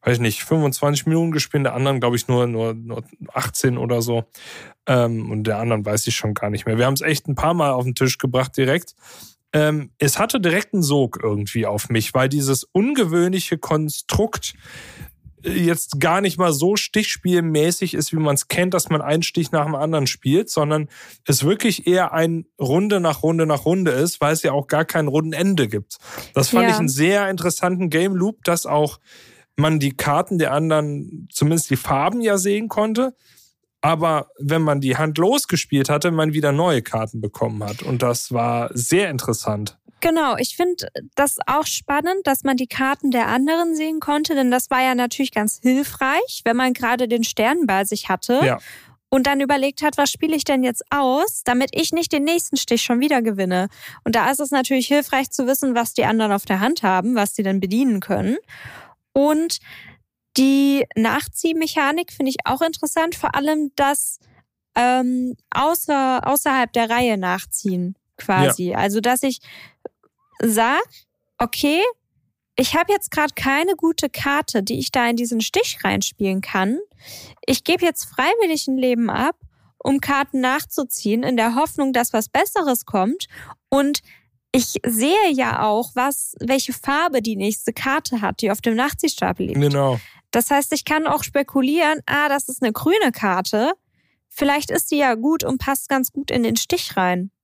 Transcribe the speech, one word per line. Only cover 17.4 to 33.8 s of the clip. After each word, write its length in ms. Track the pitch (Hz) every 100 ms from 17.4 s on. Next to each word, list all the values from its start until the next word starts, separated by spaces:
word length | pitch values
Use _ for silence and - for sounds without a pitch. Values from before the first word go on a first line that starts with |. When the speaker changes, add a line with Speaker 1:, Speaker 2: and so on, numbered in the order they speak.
| 170 156 160 175 185
Speaker 1:
ist, 180 | - 147
wie 40 | 160
man's 320 | 151 139 -
kennt, 260 | - 185
dass 140 | 180 -
man 140 | 151
einen 200 | 143 156
Stich 300 | 165 - 160
nach 140 | 160 147
dem 100 | 147
anderen 320 | 156 160 135
spielt, 420 | - 131 156 220
sondern 380 | - 147 156 151 - - - -
es 160 | 135
wirklich 420 | 139 202 226 180 -
eher 260 | 180 170
ein 340 | 160 165 165 160 _
Runde 380 | 135 151 208 202
nach 240 | 170 147
Runde 240 | 156 165 160
nach 180 | 143
Runde 280 | - 185 175
ist, 280 | 127 165 -
weil 120 | 147
es 100 | 160
ja 80 | 160
auch 160 | 139 139
gar 180 | 151
kein 220 | 160 170 147
Rundenende 640 | 143 160 156 190 185 117
gibt. 300 | 107 101 - - - -
Das 140 | - 135
fand 160 | 240
Speaker 2:
Ja. 60 | 233
Speaker 1:
ich 60 | 214
einen 80 | -
sehr 420 | 135 165 202 196
interessanten 580 | 190 175 165 180 185 180
Game 280 | 156 185 185
Loop, 260 | 190 220
dass 240 | - 170 175
auch 320 | 147 151 - _ - - - _
man 240 | - 156 156
die 140 | 139 131
Karten 420 | 147 147 180 185
der 120 | 143
anderen, 800 | 143 160 156 151 143 - - -
zumindest 400 | - 147 165 -
die 60 | 131
Farben 440 | - 139 160 233
ja 160 | 226 202
sehen 320 | 190 202 220
konnte, 460 | - 214 220 262 254 _ _ _ _ _ _